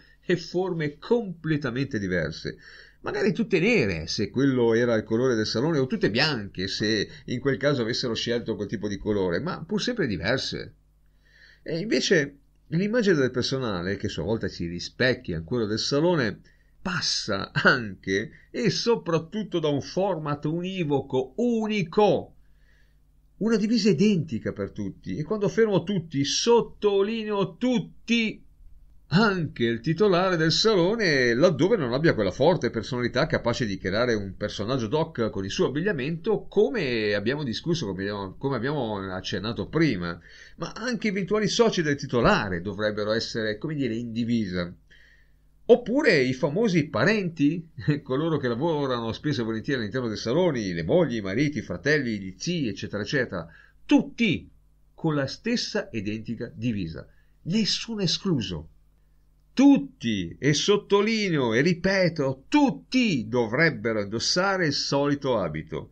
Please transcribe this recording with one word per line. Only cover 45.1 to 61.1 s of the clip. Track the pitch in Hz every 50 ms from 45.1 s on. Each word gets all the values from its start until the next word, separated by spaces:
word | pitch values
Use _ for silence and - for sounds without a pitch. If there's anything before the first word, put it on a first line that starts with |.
| - - - _ _ _ _ _ _ _ _
Oppure | - 233 240 240 - 226 285 311 269 190 147
i | 127 127 127
famosi | - - 151 139 190 240 226 175 170 - -
parenti, | - 104 123 185 220 214 190 175 160 - 143 143 165 180 165 - - - -
<laughs> | - 151 143 -
coloro | - 127 135 156 170 160
che | 139 -
lavorano | 123 117 110 143 170 160 147 143 135 127 120 117 113 104
spesso | - - 151 143 113
e | 117
volentieri | 110 113 110 107 - 143 127
all'interno | 113 101 92 131 123
dei | 117 104
saloni, | 95 - 113 123 160 190 175 143 120 107 95 87
le | 82 80
mogli, | 82 131 165 170 147 120
i | 113
mariti, | 98 95 95 113 147 147 147 113
i | -
fratelli, | - 95 87 - 139 151 151 135 120 110 104
gli | 98 95 92
zii, | - - 165 180 175 143 110
eccetera, | 98 - - 104 - 101 107
eccetera, | - - 139 120 - - 90 82 - - - - _ _ - -
tutti | - 294 277 - - - - 233 214 147 98 - - - - _ _ _ _ _ _ _
con | - - 160 151
la | 143 139
stessa | 135 - - - 220 247 226 - - - 208 - -
identica | - 117 95 104 107 113 107 107 120 - 117 117 -
divisa, | 110 113 127 113 101 92 82 78 67 60 - - - _ _ _ _ -
nessuno | - 175 226 214 - - - - - 226 208 196
escluso. | 165 - - - 196 170 131 104 - 90 76 - - - - _ _ _ _ _ _ _ _ _ _ _ _ _ _ -
Tutti, | - 262 285 277 226 277 277 - - - 117 110 98 90 82 - -
e | - 139 147
sottolineo | 143 - - 208 202 202 - 196 202 208 220